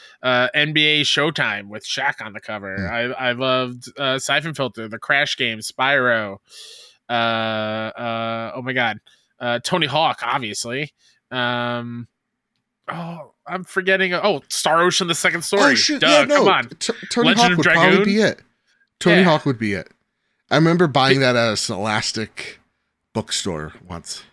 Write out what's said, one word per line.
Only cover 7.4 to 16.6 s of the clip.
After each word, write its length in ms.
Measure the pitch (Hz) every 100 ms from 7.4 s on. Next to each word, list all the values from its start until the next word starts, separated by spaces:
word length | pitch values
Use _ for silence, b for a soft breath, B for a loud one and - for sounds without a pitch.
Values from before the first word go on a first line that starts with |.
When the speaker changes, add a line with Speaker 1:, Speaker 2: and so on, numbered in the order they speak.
| 113 110 107 110 110 113 117 113 113 113 113
Speaker 1:
oh 80 | 131
my 100 | 127
God. 260 | 131 117 110 _ b b b
Uh, 200 | 123 120
Tony 260 | - 180 151
Hawk, 340 | 147 156 123
obviously. 720 | 120 139 113 104 117 127 151 _ _ _ -
Um, 760 | 127 123 120 120 120 120 120 117 _ _ _ _ _ _ _ -
oh, 440 | 165 170 170 131 _ -
I'm 180 | 185
forgetting. 480 | 180 190 185 190 185
Oh, 280 | 180 208 151 -
Star 320 | - 165 165
Ocean: 240 | 180 175 180
The 80 |
Second 280 | 165 185 170
Story. 200 | - 202 285
Speaker 2:
Oh, 20 |
shoot. 260 | 254 - 294
Speaker 1:
Duh, 80 | 156
Speaker 2:
Yeah, 160 | 170
no. 120 | 277 294
Speaker 1:
come 40 | 214
on. 200 | 165